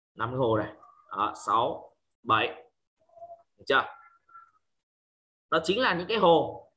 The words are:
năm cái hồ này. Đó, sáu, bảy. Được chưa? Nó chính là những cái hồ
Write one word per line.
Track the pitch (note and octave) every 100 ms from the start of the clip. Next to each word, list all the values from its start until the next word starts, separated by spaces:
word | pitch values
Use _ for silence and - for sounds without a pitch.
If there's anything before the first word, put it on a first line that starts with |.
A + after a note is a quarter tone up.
| _
năm | - A#2
cái | B2+
hồ | A#2 G#2+
này. | G#2+ - - - - G2
Đó, | G#2 - G#2+
sáu, | A2 C#3 - - _ _ _
bảy. | A2+ A2 A#2 - - _ _ _ _ - - - _ -
Được | G2
chưa? | C3 - - - _ _ - - _ _ _ _ _ _ _ _ _ -
Nó | D#3+
chính | E3+ G#3
là | B3
những | F3 F3+
cái | A3
hồ | F3 D#3 C3+ - -